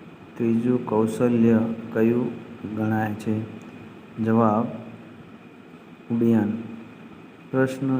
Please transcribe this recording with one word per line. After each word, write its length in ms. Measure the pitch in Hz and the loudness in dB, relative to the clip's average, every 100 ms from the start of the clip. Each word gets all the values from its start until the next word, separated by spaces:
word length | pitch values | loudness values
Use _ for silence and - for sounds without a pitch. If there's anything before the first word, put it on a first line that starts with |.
| - - - | -20 -20 -20
ત્રીજું 500 | - 117 113 120 123 | -4 0 2 2 0
કૌશલ્ય 760 | 123 107 110 - 123 120 113 113 117 - - | 0 2 2 2 2 4 6 6 2 -4 -6
કયું 420 | 113 113 120 127 - - - 98 | 0 2 2 -2 -6 -14 -14 -10
ગણાય 460 | 107 107 110 110 | -4 0 0 -2
છે? 200 | 104 113 107 110 - - - - - - - | -4 -4 -4 -4 -12 -16 -18 -18 -20 -16 -4
જવાબ: 480 | 110 113 113 107 120 - - - - - - - - - - - - - - | 2 4 4 2 -2 -6 -14 -18 -20 -20 -20 -20 -20 -20 -20 -20 -20 -20 -6
ઉડ્ડયન. 440 | 117 117 113 101 - - - - - - - - - | 0 4 4 2 -2 -8 -14 -18 -20 -20 -20 -20 -20
પ્રશ્ન 460 | - 131 131 - 135 131 | -6 0 0 0 -2 0